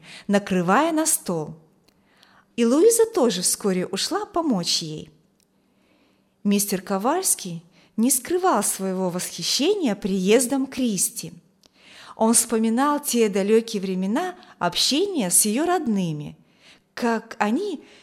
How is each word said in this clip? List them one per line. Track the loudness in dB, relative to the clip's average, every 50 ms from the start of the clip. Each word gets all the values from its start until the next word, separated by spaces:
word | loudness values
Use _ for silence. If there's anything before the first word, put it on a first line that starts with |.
| -16 -20 -20 -14 -4
накрывая | 0 0 0 0 0 -2 0 2 2 2 2 2 2
на | 2 0 0
стол. | 0 -2 -2 -2 -4 -6 -4 -6 -8 -12 -16 -20 _ _ _ _ _ _ _ _ _ _ _ _ _ _ _ _ _ -2
И | 0 2
Луиза | 4 6 6 6 6 6 6 2 2 4
тоже | 2 2 2 2 0 -2
вскоре | -2 -2 0 0 0 0 0 -2
ушла | -2 -4 -4 -4 -2 -2 -4 -4
помочь | -4 -4 -2 0 0 0 0 0 -2 -2 -2
ей. | -2 -6 -10 -10 -12 -16 _ _ _ _ _ _ _ _ _ _ _ _ _ _ _ _ _ _ _ _ _ _ _ _ _ _ -2
Мистер | 0 0 0 0 -2 -4 -6
Ковальский | -4 -4 -4 -2 0 0 0 0 0 0 -2 -2 -4 -10 -10 -10 -12 _ _ _ _ _ -2
не | 0 2 2
скрывал | 2 0 -2 -2 -2 0 2 2 2 2 2
своего | 0 -4 -4 -4 -4 -2 -2 -2 -2
восхищения | -2 -4 -8 -8 -8 -6 -4 -2 0 0 2 2 2 2 0 -2 -2
приездом | -2 -2 -2 -2 0 2 4 4 4 4 2 -2 -2 -4
Кристи. | -4 -4 -4 -2 -2 0 -2 -2 -4 -4 -8 -12 -14 -16 -18 _ _ _ _ _ -20 _ _ -20 -20 -20 -20 -20 -12 -4
Он | 0 2 4 4
вспоминал | 2 2 0 0 0 0 0 2 2 2 2 0 -2
те | -2 -2 0 2 2 2
далёкие | 2 0 2 4 4 2 2 0 -6 -6
времена | -4 -4 -4 -2 -2 -2 -2 -2 -2 -4 -8 -12 -20 -20 -8
общения | -4 -4 -2 0 0 0 0 2 0 0 0 -2 -2 -2 0
с | 2 2 2
её | 2 0 0 0
родными, | 0 0 0 0 0 0 0 0 -2 -4 -6 -8 -12 -14 _ _ _ _ _ _ -20 -20 _ _ _ -10
как | -4 -2 -2 -2 -2 -4 -8 -4 -2
они | -2 0 0 0 -2 -4 -6 -8 -10 -18 -20 -20